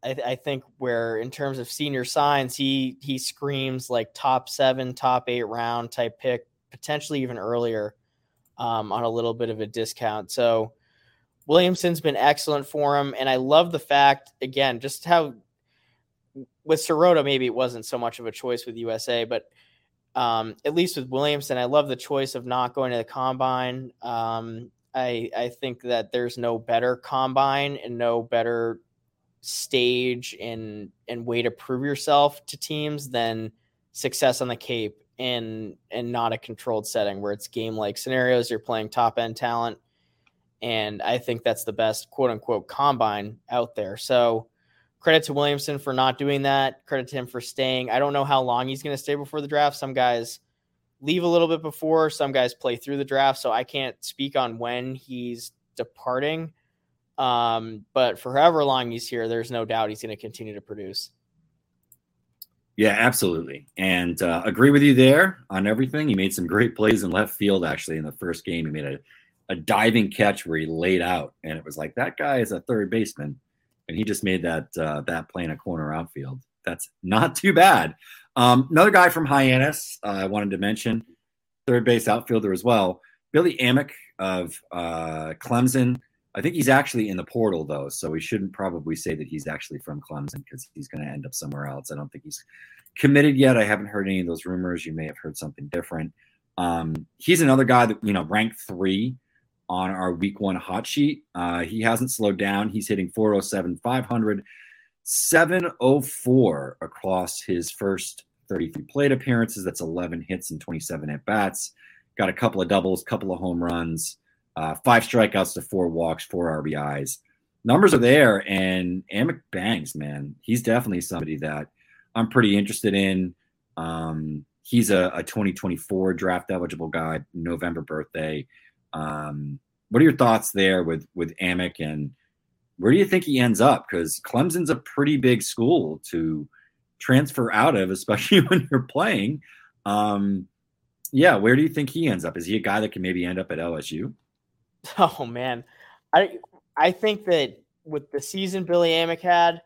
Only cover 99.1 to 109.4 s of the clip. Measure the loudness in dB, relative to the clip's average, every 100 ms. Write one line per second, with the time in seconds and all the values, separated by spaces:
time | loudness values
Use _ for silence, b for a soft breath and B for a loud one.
99.1 | -6 _ _ _ _ _ -4 -4 -2 -4
100.1 | -2 -4 -2 -2 -2 -4 -6 -4 0 0
101.1 | 0 _ -6 -4 -2 -4 0 0 0 -2
102.1 | 0 0 0 -2 -2 -2 -4 -2 -2 -2
103.1 | 0 2 2 0 -4 -4 -4 -2 -2 -2
104.1 | -2 0 -2 b b b b b b -6
105.1 | -4 2 4 4 2 0 0 2 2 0
106.1 | -6 2 4 4 2 -6 -10 -12 -8 -2
107.1 | -2 -2 -8 -4 -4 -4 -4 -2 -2 -6
108.1 | -14 _ _ _ -4 -4 -6 -8 0 2
109.1 | 2 0 0